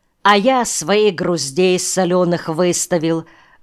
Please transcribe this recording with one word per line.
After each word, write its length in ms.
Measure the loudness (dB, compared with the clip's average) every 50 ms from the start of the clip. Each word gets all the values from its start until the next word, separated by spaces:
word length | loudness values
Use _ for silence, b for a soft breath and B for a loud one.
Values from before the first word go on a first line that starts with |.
| b b _ _ _
А 140 | 2 4
я 280 | 4 4 2 2 0 -2
своих 520 | -2 -4 -6 -4 0 0 2 2 2 0
груздей 640 | 0 -2 -2 -2 -2 -4 -4 -2 0 2 2 2 0
солёных 680 | -2 -4 -2 -2 0 0 2 2 2 2 0 -2 -4
выставил, 760 | -6 -2 0 0 0 0 -2 -2 -2 -2 -2 0 -2 -2 -2 -4 b b b b b b b